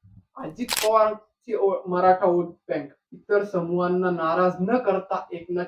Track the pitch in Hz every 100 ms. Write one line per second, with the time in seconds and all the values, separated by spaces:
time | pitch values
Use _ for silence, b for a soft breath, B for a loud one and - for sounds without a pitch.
0 | _ - _ - 262 - 247 - 214 220
1 | 214 208 _ _ - 214 196 180 180 180
2 | 185 185 196 175 170 - - - 143 _
3 | _ - - 202 202 180 170 175 180 180
4 | 185 170 160 175 180 180 190 254 202 185
5 | - 185 - 170 170 175